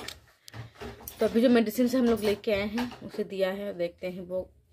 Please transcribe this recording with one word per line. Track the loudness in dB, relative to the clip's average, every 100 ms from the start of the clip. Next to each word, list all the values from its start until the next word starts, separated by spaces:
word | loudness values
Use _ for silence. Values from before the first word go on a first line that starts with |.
| -12 -14 _ _ -20 -16 -16 -12 -14 -12 -14 -2
तो | 2
अभी | 4
जो | 6
medicine | 6 4 2 2
से | 4
हम | 4
लोग | 4
लेके | 2 0 0
आए | 0 0
हैं | -4 -6 -8
उसे | -12 -6
दिया | -6 0 -2
है, | -2 -6
देखते | -4 -4 -4 -10
हैं | -8
वो | -6 -6 -6 _ _